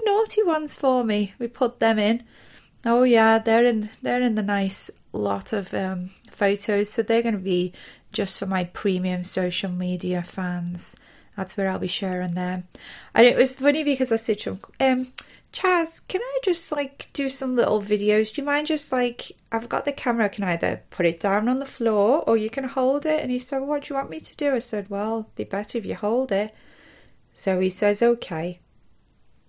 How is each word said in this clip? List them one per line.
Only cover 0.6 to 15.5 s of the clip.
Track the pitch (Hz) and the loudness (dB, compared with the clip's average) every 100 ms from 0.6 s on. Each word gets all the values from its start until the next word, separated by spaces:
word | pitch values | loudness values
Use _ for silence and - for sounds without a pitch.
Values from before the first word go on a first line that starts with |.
| 302 | -2
for | - 269 254 | 0 2 2
me. | 226 208 196 - | 2 0 -2 -4
We | 240 | -8
put | - 240 - | -2 -2 2
them | 226 214 | 2 4
in. | 208 233 - - - - _ _ 233 | 2 2 -2 -20 -20 -20 _ _ 2
Oh | 240 | 4
yeah, | 254 226 220 226 | 6 8 8 6
they're | 220 226 240 | 4 4 4
in, | 220 208 - | 2 -4 -6
they're | 254 247 | -2 0
in | 247 214 | 0 0
the | |
nice | 202 202 196 - - - _ | 0 0 0 -2 -6 -8 _
lot | 214 208 196 - | -4 -2 -2 -4
of, | 214 185 | -6 -4
um, | 208 190 185 185 - - | -4 -4 -6 -8 -14 -16
photos. | - 202 202 - 202 208 | -2 0 0 0 0 0
So | - | -2
they're | 220 226 | 2 2
gonna | 233 202 | 2 -2
be | 185 180 180 - - - - | 0 0 0 -6 -20 -20 -10
just | - 196 - | -4 -4 -4
for | 190 | -2
my | 185 175 | -2 -4
premium | - 202 185 185 180 | -4 -2 0 -2 -4
social | 175 190 180 180 190 | -4 -2 -2 -4 -6
media | 180 180 180 180 180 | -4 -4 -4 -4 -4
fans. | 175 - 180 180 175 175 - - - - - - | -6 -6 -6 -4 -6 -4 -6 -6 -16 -20 -16 -10
That's | 190 - | -6 -2
where | 190 | -2
I'll | 185 | -2
be | 180 | -4
sharing | - 190 180 180 175 | -4 -4 -4 -4 -4
them. | 180 185 - - - - - - | -4 -6 -8 -20 -20 -20 -2 6
And | 240 | 6
it | - | 6
was | 254 - | 2 4
funny | 277 302 | 2 2
because | 285 262 254 | 0 0 0
I | 233 | 0
said | - 208 | 0 -4
to | 202 | -4
him, | 190 - - | -10 -12 0
um, | 262 254 254 - - - _ | 2 2 -2 -8 -12 -20 _